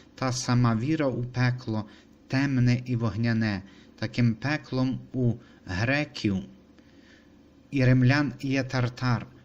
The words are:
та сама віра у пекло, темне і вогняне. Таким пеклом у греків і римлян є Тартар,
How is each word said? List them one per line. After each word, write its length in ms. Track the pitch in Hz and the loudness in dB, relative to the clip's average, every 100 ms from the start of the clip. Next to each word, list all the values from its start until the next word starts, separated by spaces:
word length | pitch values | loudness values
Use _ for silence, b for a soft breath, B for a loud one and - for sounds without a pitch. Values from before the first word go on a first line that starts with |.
| B - | B -6
та 160 | 131 | -4
сама 440 | 127 - 123 120 110 | -4 0 2 4 2
віра 320 | 135 156 139 | 0 0 0
у 160 | 123 | -2
пекло, 640 | 123 123 127 123 - 107 101 B B - - | -6 0 0 0 -4 -6 -6 B B -20 -6
темне 540 | 131 139 127 123 123 127 | -2 0 4 4 2 0
і 100 | 113 | -2
вогняне. 680 | 113 101 117 113 110 98 - B B - | -2 -2 0 0 0 -2 -8 B B -10
Таким 360 | 110 - 117 110 | -6 2 2 2
пеклом 640 | 139 151 - 131 127 - - | -4 -4 -4 -2 -2 -4 -6
у 200 | 127 120 - B B - | -2 0 -2 B B -8
греків 720 | 90 117 143 147 - 107 95 95 - - - B B B B B B - - - | -4 0 0 -4 -4 -2 -2 -4 -18 -20 -20 B B B B B B -20 -20 -6
і 140 | 139 127 | 2 4
римлян 480 | 127 123 147 143 - | 6 6 4 0 -4
є 220 | 135 135 | -4 -2
Тартар, 640 | 127 131 123 123 127 110 - - | -2 -2 -2 -2 -2 -2 -4 -18